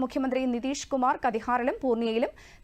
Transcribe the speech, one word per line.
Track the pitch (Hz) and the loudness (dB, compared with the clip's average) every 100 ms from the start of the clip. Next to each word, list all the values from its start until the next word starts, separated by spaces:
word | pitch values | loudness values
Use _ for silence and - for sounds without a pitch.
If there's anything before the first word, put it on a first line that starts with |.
മുഖ്യമന്ത്രി | 254 294 262 262 262 | 0 0 0 0 0
നിതീഷ് | 240 262 269 - | -2 -2 -4 -2
കുമാർ | 269 254 302 | 0 2 2
കതിഹാറിലും | 254 220 220 240 247 453 | 0 -2 0 0 0 0
പൂർണിയയിലും | 262 226 233 220 254 - - - | 0 2 2 0 0 -4 -20 -6